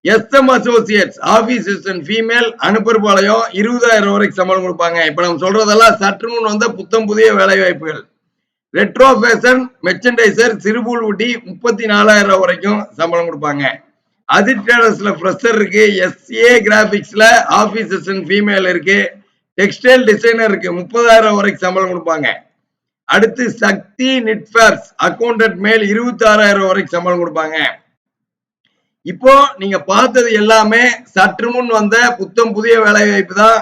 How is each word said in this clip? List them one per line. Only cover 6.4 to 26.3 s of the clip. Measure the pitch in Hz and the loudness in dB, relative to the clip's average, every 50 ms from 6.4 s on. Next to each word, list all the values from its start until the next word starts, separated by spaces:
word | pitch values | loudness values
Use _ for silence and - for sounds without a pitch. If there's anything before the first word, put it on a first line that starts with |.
| 220 214 208 | -4 -4 -2
வந்த | 214 240 233 - 185 | -2 -4 -4 -4 -8
புத்தம் | 180 _ 226 226 220 208 | -8 _ -2 -2 -2 -2
புதிய | 208 214 220 220 208 196 | 0 2 2 2 4 2
வேலை | 190 196 190 190 190 | 2 2 2 2 0
வாய்ப்புகள். | 180 170 143 156 160 147 113 - _ _ _ _ _ _ _ _ _ _ _ _ _ - | -2 -2 -4 -10 -12 -12 -12 -16 _ _ _ _ _ _ _ _ _ _ _ _ _ -2
ரெட்ரோ | 170 208 196 - - 262 269 254 220 | -2 -2 -2 2 2 4 4 4 2
ஃபேஷன் | 226 240 226 208 214 247 254 262 254 254 _ _ - | 2 0 0 2 2 2 2 2 -2 -6 _ _ -6
மெர்ச்சன்டைசர் | 180 185 175 220 247 240 226 233 208 170 - 233 247 233 - 160 | -6 -6 -2 -2 -2 0 2 0 2 2 2 0 0 -2 -4 -4
சிறுபுல்வட்டி | 208 220 247 220 240 240 233 220 214 196 180 220 247 240 226 _ | -4 -4 -4 -4 -6 -6 -4 -4 -6 -4 -4 -4 -6 -6 -8 _
முப்பத்தி | 185 180 - 233 240 220 202 233 214 208 | -18 -18 -6 -4 -4 -4 -2 -4 -2 0
நாலாயிரம் | 208 208 214 208 208 202 196 196 190 185 | 2 2 4 4 2 2 2 2 2 0
வரைக்கும் | 175 180 175 180 202 208 208 202 - _ - | -2 -2 -4 -4 -4 -4 -4 -6 -12 _ -6
சம்பளம் | 165 170 170 170 170 170 | -4 -2 -2 -4 -4 -4
கொடுப்பாங்க. | 160 147 151 147 143 143 139 127 98 - _ _ _ _ _ _ _ _ _ - | -8 -8 -8 -6 -6 -4 -4 -4 -6 -6 _ _ _ _ _ _ _ _ _ 0
அஜித் | 131 190 202 233 262 202 - | 0 2 2 0 -2 -2 0
ட்ரேடர்ஸ்ல | 226 240 240 226 220 202 - 196 208 190 | 0 2 4 2 2 0 -2 -4 -6 -6
ஃப்ரெஷர் | 156 170 190 180 - - 233 226 214 | -4 -4 -4 -4 -2 -2 -2 0 0
இருக்கு. | 202 185 190 214 220 208 202 185 180 | -2 0 2 2 2 2 2 0 -4
எஸ் | 180 175 _ _ - 226 220 233 | -4 -6 _ _ -12 -2 2 4
ஏ | 240 247 233 202 | 4 4 4 2
கிராபிக்ஸ்ல | 214 214 214 214 196 202 202 - - 196 208 220 226 240 226 - - 156 202 | 2 2 2 2 0 -2 -6 -6 -6 0 4 4 6 4 4 2 0 0 0
ஆபீஸ் | 214 208 190 226 220 - | 0 0 -4 -8 -6 -6
அசிஸ்டன்ட் | 185 180 151 180 196 190 165 151 | -8 -8 -8 -8 -8 -8 -4 -2
ஃபீமேல் | 190 208 208 208 202 190 185 180 180 | -2 0 0 0 0 0 -2 -2 -4
இருக்கு. | 170 147 185 196 202 196 180 - - _ _ _ _ _ _ _ | -2 -2 -2 -2 -2 -2 -4 -8 -16 _ _ _ _ _ _ _
டெக்ஸ்டைல் | - 202 196 - - - 247 262 254 233 214 | -2 -2 -2 -2 0 4 4 4 6 4 2
டிசைனர் | 208 - - 233 226 226 226 214 | 0 2 2 0 0 2 0 -2
இருக்கு. | 196 - - 180 175 | -2 -2 -4 -8 -8
முப்பதாயிரம் | 180 175 - 214 233 233 233 226 226 214 214 208 202 | -8 -10 -4 -2 0 4 6 6 6 6 4 0 0
வரைக்கும் | 196 202 147 - 190 | -2 -4 -4 -4 -6
சம்பளம் | 180 185 185 190 185 180 | -4 -2 -2 -4 -4 -6
கொடுப்பாங்க. | 170 160 165 160 156 143 117 98 - _ _ _ _ _ _ _ _ _ _ _ _ _ - 147 | -6 -4 -4 -4 -4 -4 -6 -6 -8 _ _ _ _ _ _ _ _ _ _ _ _ _ 0 2
அடுத்து | 196 220 226 220 - 247 214 - - 214 | 2 2 0 0 -6 -6 -6 -4 -2 -2
சக்தி | 202 196 - - _ _ - 254 262 262 254 226 220 | -2 -2 -4 -8 _ _ -4 -2 -2 -2 -2 -2 -4
நிட்ஃபேப்ஸ் | 220 - - _ - 226 226 208 - - - _ _ - 151 | -4 -6 -8 _ 2 4 4 4 2 0 -10 _ _ -4 -4
அக்கவுண்டன்ட் | 180 - - 226 240 233 214 220 214 180 180 202 | -4 -2 -2 -4 -4 0 0 0 0 0 -2 -2
மேல் | 208 226 226 214 196 | 0 0 0 0 0
இருபத்தாறாயிரம் | 208 226 240 247 240 - 233 214 | -2 -2 -4 -6 -4 0 2 2